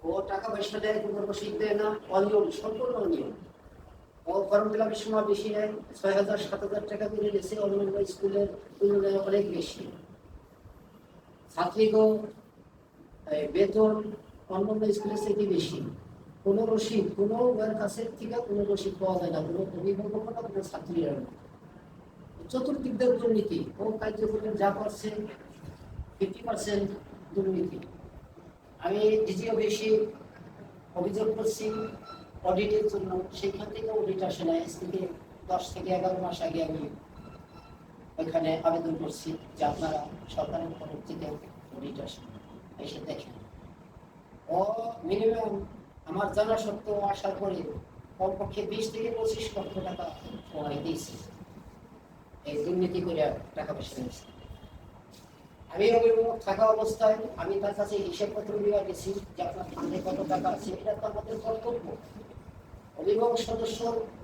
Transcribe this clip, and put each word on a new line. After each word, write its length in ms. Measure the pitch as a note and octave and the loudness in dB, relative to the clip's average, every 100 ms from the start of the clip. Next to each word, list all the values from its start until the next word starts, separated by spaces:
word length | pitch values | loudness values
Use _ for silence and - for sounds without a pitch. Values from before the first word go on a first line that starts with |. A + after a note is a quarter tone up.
ও 180 | D#3+ F#3+ | 0 0
টাকা 280 | G3 G3 A3+ | 0 -2 -2
পয়সা 300 | G#3+ G3+ G#3 | -2 -2 -2
দেয়, 200 | G#3+ G#3+ | 2 2
কোনো 240 | G#3 G3+ G3 | 0 -2 -2
রসিদ 320 | G3 G#3 G#3+ | -2 -4 0
দেয় 160 | G#3+ | 2
না, 240 | G#3 G#3+ G#3+ - | 4 2 0 2
অনিয়ম, 420 | F#3+ G3+ G#3 E3+ | 4 6 6 4
সম্পূর্ণ 440 | - A3 A3 - | 2 -4 -2 0
অনিয়ম। 380 | E3 F3+ - - - - - - - - - - - - | 0 2 0 -2 -6 -14 -20 -20 -20 -20 -20 -20 -14 -2
ও 200 | F#3+ G3 | 0 6
ফর্ম 220 | - G#3+ | 4 4
ফিল 80 | G#3+ | 2
আপের 140 | A3 | 2
সময় 300 | G#3+ A3 G#3+ | 0 0 2
বেশি 240 | G3+ G3+ G#3+ | 4 2 2
নেয়, 240 | G#3 G#3+ G#3+ - - | 0 0 -2 -10 -2
ছয় 120 | G3 | 2
হাজার, 240 | G3 G3+ G3+ | 4 4 2
সাত 220 | - G3 | 0 -4
হাজার 260 | G3+ G3+ G#3 | -2 -2 -4
টাকা 220 | G#3 G#3+ | -4 -2
করে 220 | G#3+ G#3 | 0 2
নিয়েছে 280 | G3+ F3+ G#3+ | 2 0 -2
অন্যান্য 480 | G3+ G3 G3 G3 G3 | 2 2 2 0 -2
স্কুলের 400 | - G3 G3 G3+ - - - | 0 0 2 2 -2 -14 2
তুলনায় 380 | G3+ G3+ G3 G3 | 4 6 4 4
অনেক 320 | G3 G3 G3+ | 4 4 2
বেশি। 400 | - - - - - - - - - - - - - - - - - - - - | 0 -4 -6 -12 -12 -18 -20 -20 -20 -20 -20 -20 -20 -20 -20 -20 -20 -20 -20 -14
ছাত্রীগণ, 640 | - F3+ A3 A3 G#3+ G#3+ G#3+ G#3+ - - - - - - - - - - | -2 -2 6 8 10 8 6 0 -10 -20 -20 -20 -20 -20 -20 -20 -18 -2
এই, 160 | - - | -2 0
বেতন 640 | - G3 G#3+ G#3+ G#3+ G#3+ G#3 - - - | 4 4 8 6 6 -2 -8 -14 -20 -6
অন্যান্য 440 | F#3 G#3 G#3+ G#3+ | 0 2 2 4
স্কুলের 280 | G3+ G3+ G#3+ G#3+ | 2 2 -2 0
থেকে 200 | G3+ G3+ | 2 4
বেশি। 340 | E3+ - D3 - - - - - - | 2 0 -4 -6 -8 -16 -20 -20 -6
কোনো 220 | G3 G3+ A3+ | 2 2 4
রসিদ, 380 | A3 G#3+ A3 F#3 - | 2 2 2 0 2
কোনো 180 | G#3 | 2
ওর 400 | A#3 B3 G#3+ G#3+ G#3+ | 4 4 4 2 0
কাছে 240 | G#3 G#3+ A3+ - | -2 -2 -6 -6
থেকে 160 | A3 | -6
কোনো 280 | A#3+ A#3 G3+ | -4 -2 0
রসিদ 300 | G3+ G3 G3 F#3+ | 2 2 0 0
পাওয়া 160 | F#3 F#3 | 0 2
যায় 100 | F3 | 0
না, 100 | D3+ | 0
কোনো 200 | D#3+ F3 F#3+ F3+ | -2 -2 -2 -2
অভিভাবক 440 | F#3+ G3+ G#3 G#3 A3 | -2 0 -2 -4 -4
না, 100 | A#3 | -6
কোনো 220 | A3+ G3 | -4 -4
ছাত্রীরা 500 | F3 D#3+ - E3+ D3+ | -6 -8 -4 0 0
না। 120 | C#3 B3 - - - - - - - - - - - - | -2 -6 -12 -20 -20 -20 -20 -20 -20 -20 -20 -20 -16 -6
চতুর্দিক 500 | B3+ - C#4+ - G#3+ | -2 -2 -2 -2 2
দিয়ে 140 | B3 | 4
দুর্নীতি, 520 | A#3 A#3 G#3+ G3 E3 - - | 6 6 4 4 0 -4 -4
ও 60 | G#3 | -2
কার্যক্রমে 640 | A3 G#3+ G#3 G#3+ G#3+ G#3+ | -2 -2 0 0 0 -2
যা 160 | G3+ G3 | 2 2
করছে 400 | F#3+ G#3 - G#3+ G#3+ G#3+ - - - - - - - - - | 2 -4 -4 -6 -6 -8 -10 -16 -16 -16 -16 -16 -14 -14 -4
ফিফটি 240 | F#3+ - | -4 -4
পার্সেন্ট 460 | - A3 G#3 G3+ G3 - - - - | -4 -4 0 0 0 -4 -12 -18 -6
দুর্নীতি। 440 | G3 F#3+ F#3 - - - - - - - - - - - - | -2 0 2 0 -4 -12 -16 -18 -18 -20 -20 -20 -20 -20 -6
আমি 220 | F3 G3+ G#3+ A3 A3 | 0 4 6 6 4
ডিজি 240 | F#3 A3+ | 0 0
অফিসে 560 | A3+ G#3 G#3 A3 G#3+ G#3+ - - - - - - - - | 2 2 2 4 4 4 -4 -16 -18 -20 -18 -18 -18 -10
অভিযোগ 420 | F3+ F#3 G3+ A3 A3 | -2 -2 2 0 2
করছি 280 | A3 - G#3+ A3 - - - - - - | 0 0 -2 -2 -4 -8 -14 -16 -16 -4
অডিটের 440 | F3+ F#3 G#4+ G#4+ G#4+ | 2 4 4 4 2
জন্য, 220 | G4 F#4 C4 - | 0 -2 -2 -4
সেখান 340 | - G4 C#4+ - | -2 -4 -2 -8
থেকে 200 | A3 A4 | -6 -2
অডিট 320 | G#4+ - C4 | 0 0 0
আসে 220 | - - | 0 0
না। 80 | E3+ | 0
আজ 260 | E3 E3 - | 0 0 -6
থেকে 280 | F3+ F#3+ F#3 - - - - | -4 -2 -4 -6 -16 -18 -2
দশ 260 | F3+ - | -2 -2
থেকে 160 | F#3 F#3 | -6 0
এগারো 320 | F#3 F#3 F#3 | 2 2 0
মাস 200 | F3+ E3+ | -2 -2
আগে 220 | E3 D#3+ | -2 0
আমি 240 | D#3+ D#3 C#3+ - - - - - - - - - - - - - | -2 -2 -6 -10 -16 -18 -18 -18 -20 -20 -20 -20 -20 -20 -18 -6
ওইখানে 420 | - D#3+ D#3+ E3 | 0 2 2 4
আবেদন 300 | E4 E3+ E3+ D#3 | 4 2 0 -2
করছি 360 | D#3 - D#3+ D#3 - - | -4 -6 -6 -8 -8 -2
যে 60 | |
আপনারা 420 | D3 C#3+ D#3+ D3 D3 - - | 0 0 -2 -2 -4 -10 -10
সরকারের 380 | - D3 - - - | -4 -2 -2 -6 -8
তরফ 200 | D3+ - - | -10 -12 -10
থেকে 200 | - D3+ D3 - - - - | -8 -6 -8 -12 -20 -16 -10
অডিট 240 | C#3 - | -10 -8
আসেন, 240 | - - - - - - - - | -10 -12 -16 -18 -18 -20 -18 -12
এসে 160 | - - | -10 -10
দেখেন। 320 | - - - - - - - - - - - - - - - | -8 -10 -10 -16 -16 -18 -18 -20 -20 -20 -20 -20 -20 -20 -2
ও 100 | E3+ G3+ A3+ A3+ A3+ | 0 2 0 -4 -6
মিনিমাম 640 | E3 G3+ A3+ A3+ A3 G3 - - - - - | -2 2 2 2 0 -2 -6 -14 -20 -20 -8
আমার 260 | F3+ G3+ | -2 0
জানা 240 | - G#3+ A3 | 2 2 2
সত্ত্বেও 420 | G#3+ G3 - G3+ | 0 -6 -2 -2
আসার 320 | G3+ G3 G3+ F#3+ | 0 0 -2 -2
পরে 200 | G3 F3+ D#3 - - - - - | -2 -4 -6 -8 -12 -20 -20 -2
কমপক্ষে 440 | F#3+ F#3 G3+ - | -2 0 -4 -4
বিশ 280 | F#3+ A3 A3 | -4 -2 -4
থেকে 180 | A3 A3+ | -2 -4
পঁচিশ 480 | A3 A3 - A3 G3+ | 0 0 0 -4 -4
লক্ষ 160 | F#3+ F#3 | -4 -4
টাকা 260 | F#3 F#3 - - - - - | -6 -6 -8 -8 -12 -14 -12
ও 40 | D#3 | -6
আমায় 200 | D3 C#3+ | -4 -4
দিয়েছে, 300 | D#3+ D#3+ - - - - - - - - - - - - - - | -2 -4 -6 -12 -14 -16 -18 -18 -18 -20 -20 -20 -20 -20 -20 -16
এই 200 | D3 D3 | -6 -2
দুর্নীতি 360 | E3 F3+ F3+ F3+ | 0 2 2 0
করে 340 | E3 D#3+ D3+ - - | -2 2 2 0 -8
টাকা 180 | - - | -8 -6
পয়সা 220 | F3+ - - | -6 -8 -8
নিয়েছে। 260 | B3 - - - - - - - - - - - - - - - - | -8 -10 -16 -20 -18 -18 -18 -18 -20 -20 -20 -20 -20 -20 -20 -20 -12
আমি 120 | E3+ A3 A#3 | 2 6 8
অভিভাবক 420 | A3+ A3 A3+ A3+ | 8 8 6 2
থাকা 200 | - G3 A3 | 0 4 6
অবস্থায় 500 | A3 A3 G#3 A3 G#3+ G#3+ - | 6 4 4 6 6 2 -6
আমি 240 | G#3 G3 | -2 0
তার 140 | G3+ | 0
কাছে 220 | G#3 G3+ G#3 | 0 0 0
হিসেবপত্র 580 | F3 F3 G3+ G3+ G#3+ | -2 -2 -2 -2 -4
নিয়ে 300 | G#3 G3+ G#3 | 0 4 4
গেছি 300 | F#3+ F3 F#3+ G3 - - | 2 -4 -4 -4 -6 -6
যে 60 | |
আপনার 220 | F4 F#4+ F4+ | -6 -4 -8
ফান্ডে 240 | - D4+ C#4+ C#4 | -6 -4 -2 -2
কত 120 | - - | -2 0
টাকা 200 | - F#3+ | 2 2
আছে, 220 | - - | 0 -4
এটা 220 | - G#3+ | -4 -2
তো 120 | G#3 G#3+ | -2 -2
আমাদের 340 | G#3 - - | -4 -6 -6
কর্তব্য, 440 | - A4+ - A#4+ - A4+ - - - - - - - - - - | -2 -2 -2 -4 -6 -12 -12 -16 -16 -16 -18 -20 -18 -20 -20 -4
অভিভাবক 420 | F3 G#3+ A#3 A#3 | 2 4 6 4
সদস্যর 560 | A3+ A3 A3+ - A#3 A3+ - - | 0 0 -2 -2 -2 -2 -4 -10